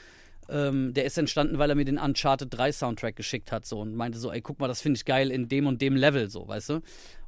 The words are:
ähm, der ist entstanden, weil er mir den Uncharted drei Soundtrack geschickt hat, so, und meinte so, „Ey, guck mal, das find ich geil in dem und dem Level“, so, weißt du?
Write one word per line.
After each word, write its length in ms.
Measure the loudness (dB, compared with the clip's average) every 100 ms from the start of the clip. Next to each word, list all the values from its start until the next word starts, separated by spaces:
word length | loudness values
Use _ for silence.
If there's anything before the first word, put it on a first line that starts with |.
| -20 -20 -20 -18 -6
ähm, 420 | -2 0 0 0 0
der 100 | 0
ist 120 | 0
entstanden, 400 | 2 2 2 4
weil 100 | 4
er 60 | 4
mir 100 | 2
den 120 | 2
Uncharted 480 | 2 2 2 2 0
drei 200 | 0 0
Soundtrack 440 | 0 -2 -2 -4 -6
geschickt 360 | -6 -6 -4
hat, 140 | -6 -4
so, 160 | -6
und 120 | -4 -4
meinte 220 | -4 -4
so, 120 | -6
„Ey, 100 | -6
guck 180 | -8 -4
mal, 80 | -4
das 140 | 0
find 160 | 0 0
ich 80 | 2
geil 260 | 2 2
in 160 | 0 0
dem 180 | 2 2
und 140 | 2
dem 140 | 2 4
Level“, 340 | 4 4 0
so, 180 | -6 -6
weißt 220 | -6 -2
du? 120 | -4 -4 -16 -16 -16